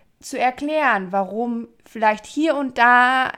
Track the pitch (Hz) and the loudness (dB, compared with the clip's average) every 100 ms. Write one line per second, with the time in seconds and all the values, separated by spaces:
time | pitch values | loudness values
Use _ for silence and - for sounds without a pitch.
0 | _ _ - 254 247 254 294 311 277 202 | _ _ -12 -4 -4 -2 -4 -2 0 0
1 | 185 196 190 208 240 233 226 _ _ 220 | -2 -4 -4 -4 -6 -6 -10 _ _ -2
2 | 220 214 - 285 320 277 262 254 240 247 | 0 0 -4 -2 -2 0 -4 2 4 6
3 | 247 262 262 | 4 2 -2